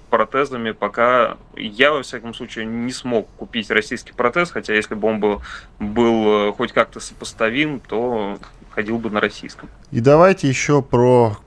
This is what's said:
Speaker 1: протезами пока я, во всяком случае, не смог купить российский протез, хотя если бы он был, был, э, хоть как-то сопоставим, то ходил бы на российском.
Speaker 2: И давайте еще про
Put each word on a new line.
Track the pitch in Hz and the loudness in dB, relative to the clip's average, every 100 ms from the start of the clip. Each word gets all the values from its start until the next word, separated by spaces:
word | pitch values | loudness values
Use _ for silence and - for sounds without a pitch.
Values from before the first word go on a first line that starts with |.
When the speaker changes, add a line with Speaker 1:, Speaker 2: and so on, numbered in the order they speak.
| - | -2
Speaker 1:
протезами | 113 110 131 139 123 113 | -2 0 -2 -2 -4 -8
пока | 107 104 - 120 127 113 - - | -4 -4 0 2 2 0 -4 -16
я, | - 110 104 139 | -12 -10 0 2
во | 147 | 2
всяком | 127 123 117 | -6 -12 -12
случае, | - 120 117 | -12 -12 -8
не | 110 117 123 | -6 -6 -6
смог | 127 123 113 95 - | -6 -2 -2 -4 -14
купить | 107 117 104 | -10 -8 -4
российский | 110 - 120 - | -4 -4 -10 -10
протез, | - 120 170 170 | -4 -2 -2 -4
хотя | 110 - | -6 -2
если | 110 - | -2 -2
бы | 107 110 | -4 -2
он | 110 | 0
был, | 104 101 - - - - | 0 -2 -8 -18 -20 -10
был, | 104 110 117 113 107 104 101 | -4 0 2 4 2 2 0
э, | |
хоть | 101 117 | -2 -2
как-то | 127 113 117 | 0 -2 -6
сопоставим, | - - 117 - 110 123 151 131 | -16 -14 -14 -4 -2 0 -2 -4
то | - 107 123 113 101 101 - - - | -6 -4 -2 -2 -4 -8 -14 -20 -10
ходил | - 107 117 | -6 -4 -4
бы | 113 | -2
на | 104 | -2
российском. | 104 - - - - - - | -2 -6 -16 -16 -20 -20 -6
Speaker 2:
И | 120 | 2
давайте | 123 151 185 185 139 | 6 8 8 6 0
еще | 127 - 147 | 0 2 2
про | 131 120 123 123 117 104 | 2 4 6 6 4 0